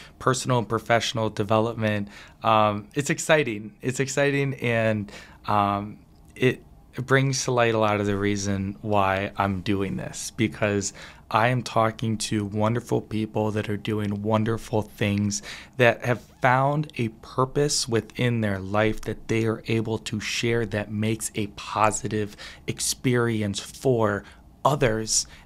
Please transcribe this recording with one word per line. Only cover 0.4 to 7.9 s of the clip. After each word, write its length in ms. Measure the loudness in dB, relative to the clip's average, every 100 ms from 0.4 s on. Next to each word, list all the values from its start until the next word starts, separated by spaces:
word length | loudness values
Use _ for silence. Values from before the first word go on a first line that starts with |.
| 2 0
and 100 | 0
professional 600 | -2 2 2 2 -2 -2
development. 800 | -2 2 2 2 0 -2 -2 -6 -12 -20 -4
Um, 460 | 4 4 4 2 -6
it's 160 | -4 -2
exciting. 640 | -2 2 2 2 -4 -10 -8
It's 180 | -6 -2
exciting, 540 | -2 2 2 2 0
and, 560 | -2 0 2 2 0 -4 -12 -20 -12 -2
um, 520 | 2 2 0 -4 -12 -20 -20 -14
it 280 | 0 0 0 -8 -20 -14
brings 500 | -6 0 2 2 0
to 80 | 0
light 220 | 2 4
a 40 | 4
lot 220 | 2